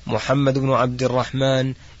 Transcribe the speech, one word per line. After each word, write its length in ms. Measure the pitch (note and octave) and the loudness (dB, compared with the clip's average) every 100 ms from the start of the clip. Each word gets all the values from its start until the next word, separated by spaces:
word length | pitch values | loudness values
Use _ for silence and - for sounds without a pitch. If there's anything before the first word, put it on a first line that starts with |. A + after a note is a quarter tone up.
| - | -6
محمد 520 | A2 - C#3 C#3 C3+ | -4 0 2 2 2
بن 140 | C3+ | 2
عبد 300 | B2 B2+ B2 | 2 0 0
الرحمن 720 | B2+ B2+ A#2+ C3 C3+ C3 C3 B2+ - - | -2 0 -2 -2 0 2 0 -6 -14 -6